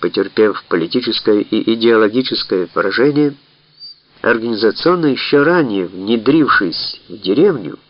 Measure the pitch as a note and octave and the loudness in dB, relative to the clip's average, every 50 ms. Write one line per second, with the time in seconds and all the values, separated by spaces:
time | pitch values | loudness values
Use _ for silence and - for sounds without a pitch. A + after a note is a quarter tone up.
0 | - F2+ - G#2 F#2+ G2 - - A2 G#2+ G2 - - _ - F2 E2 F2 - B2 | -6 -4 -2 -2 -4 -4 0 0 2 2 0 -4 -6 _ -4 -4 -2 -2 -4 -4
1 | B2+ - A2 - - - G#2+ G#2 G2 - - A2 - - A2+ A#2 A2+ A#2 A#2 A2 | -2 -2 -6 -4 0 0 0 0 0 0 -2 -2 0 0 -2 2 2 2 4 4
2 | A2 G#2+ G#2+ B2+ B2+ - B2 - - - A2 F#2 F2+ E2+ - E2+ F2 G2 G2 G#2+ | 4 2 2 -2 -4 -2 -4 -6 -4 -4 -2 -4 -4 -4 -4 -4 -2 -2 0 2
3 | A#2+ D3 C#3+ C#3+ D3+ D3 C#3 C#3 _ _ _ _ _ _ _ _ - - - _ | 0 2 2 2 0 0 -2 -6 _ _ _ _ _ _ _ _ -20 -20 -20 _
4 | _ _ _ _ - - A#2 A#2 A2+ A#2+ A#2 G#2 G#2+ A2 G2 - - D#3+ F3+ F3+ | _ _ _ _ -2 0 0 0 0 -4 -4 0 0 0 0 0 0 0 0 2
5 | E3 D3 C3 B2 - - - C#3+ C#3+ D#3 F3 F3+ D#3 B2 G#2 G2 F#2 E2 F#2 F#2 | 0 0 -2 -2 -4 0 2 2 4 4 2 2 2 0 0 -2 -4 -4 -6 -10
6 | F#2+ G2+ A#2 A#2+ G#2+ A#2+ C#3 E3 D3+ A#2 - - G#2 F2 D#2 - - - - - | -4 -2 -2 0 2 2 4 4 4 4 2 0 0 -2 -4 -6 -10 -10 -12 -14
7 | - _ F2+ G#2+ - F2+ G2 B2 E3+ G#3 F3 C3 F#2+ D2 G1+ - _ _ | -16 _ -20 -10 -4 -2 2 2 4 2 2 0 -6 -10 -14 -14 _ _